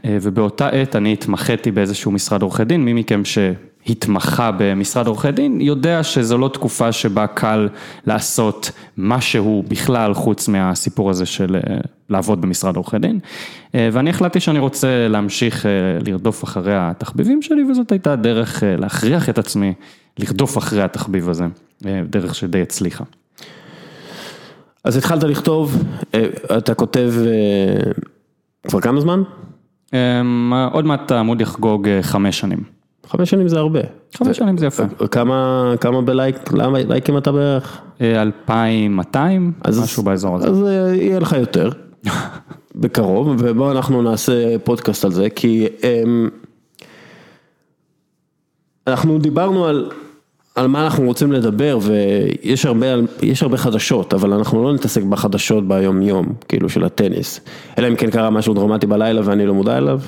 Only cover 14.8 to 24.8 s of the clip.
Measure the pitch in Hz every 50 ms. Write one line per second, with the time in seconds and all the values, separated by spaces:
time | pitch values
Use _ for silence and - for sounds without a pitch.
14.8 | - 131 127 123 117 110 107 104 104 101 - - 123 117 110 - - 104 101 98
15.8 | 92 95 87 85 - 107 95 90 95 113 104 - - - - 98 87 98 104 98
16.8 | 90 85 85 - - - - 185 - 220 269 311 294 - 311 294 285 262 262 247
17.8 | 240 - 202 190 - 151 143 120 107 117 117 113 117 - - - 110 101 92 -
18.8 | 95 104 - - 110 113 151 175 147 - 113 113 107 - - 107 101 98 92 -
19.8 | - - - _ _ _ _ - 101 - - 95 143 - - 120 - - 107 104
20.8 | 98 92 - - - - 95 92 85 90 87 82 87 85 82 - _ _ _ _
21.8 | - 98 98 95 90 73 - 104 87 90 80 - - 87 87 95 87 - - -
22.8 | 101 85 - - - - _ _ _ _ _ - - - - - - - - -
23.8 | - - - - - - - - - - - - - - - - - _ _ _